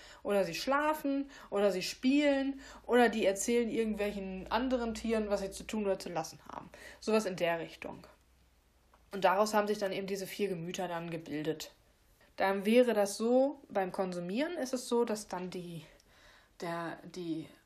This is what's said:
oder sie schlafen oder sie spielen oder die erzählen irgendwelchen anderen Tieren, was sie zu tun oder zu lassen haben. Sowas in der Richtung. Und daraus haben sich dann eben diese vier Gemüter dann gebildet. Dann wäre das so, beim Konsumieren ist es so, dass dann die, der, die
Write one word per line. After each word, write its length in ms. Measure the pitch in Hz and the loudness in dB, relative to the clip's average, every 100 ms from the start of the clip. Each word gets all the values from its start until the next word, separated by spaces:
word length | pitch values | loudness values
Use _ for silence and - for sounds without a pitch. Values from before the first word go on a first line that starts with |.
| - - | -20 -10
oder 220 | - 202 | 0 2
sie 100 | 175 | 2
schlafen 760 | 165 - 277 302 302 277 277 277 - - | -2 0 2 2 0 0 -2 -4 -10 -4
oder 220 | 202 202 | 2 2
sie 100 | 185 | 2
spielen 800 | 180 - 262 285 294 269 269 269 - - - | -4 0 2 4 4 4 0 -4 -10 -12 2
oder 240 | 240 233 | 6 6
die 160 | 214 190 | 6 2
erzählen 420 | - - 240 233 | 2 2 2 2
irgendwelchen 800 | 220 220 202 208 196 190 190 - | 0 0 0 -2 -4 -6 -8 -4
anderen 420 | 226 262 254 233 | -2 0 0 -2
Tieren, 380 | 220 226 220 208 | -4 -2 0 0
was 80 | 202 | -2
sie 100 | 196 | -2
zu 140 | - | -8
tun 220 | 185 220 202 | -6 -2 0
oder 120 | 185 | -2
zu 120 | - | -2
lassen 280 | 170 165 - - | -6 -6 -10 -16
haben. 180 | - - - - - | -16 -14 -18 -20 -10
Sowas 260 | - 214 208 | 0 0 0
in 100 | 180 | -2
der 220 | 170 165 | 0 0
Richtung. 480 | 160 - - - - - _ _ _ _ _ _ _ _ - | -4 -12 -12 -12 -16 -20 _ _ _ _ _ _ _ _ -10
Und 140 | 202 185 | 2 4
daraus 300 | 190 214 214 | 4 4 4
haben 100 | 208 | 2
sich 140 | 208 | 0
dann 120 | 196 | -2
eben 140 | 190 190 | -4 -4
diese 220 | 196 185 | -6 -6
vier 220 | - 196 | -2 -2
Gemüter 380 | 175 165 185 180 | -2 -6 -6 -4
dann 220 | 170 170 | -4 -6
gebildet. 640 | 165 165 147 156 156 - - _ _ _ _ _ - | -8 -6 -4 -2 -4 -6 -16 _ _ _ _ _ -2
Dann 280 | 196 196 | 0 2
wäre 300 | 196 240 240 | 4 6 6
das 240 | 208 196 - | 4 2 0
so, 420 | 226 247 277 285 - | 2 4 4 0 -4
beim 220 | 202 185 | -2 -2
Konsumieren 600 | 180 185 180 175 208 311 349 | -2 -4 -4 -4 -2 -2 -4
ist 180 | 254 254 | -4 -4
es 120 | - | 0
so, 160 | 240 | 0
dass 240 | 233 214 - | 2 -2 -4
dann 220 | 180 180 | -8 -6
die, 340 | 185 175 165 - - _ _ - - _ - | -8 -10 -12 -14 -20 _ _ -20 -20 _ -10
der, 380 | 175 170 165 - | -6 -4 -6 -8
die 440 | 175 185 170 160 156 - | -12 -8 -4 -4 -6 -14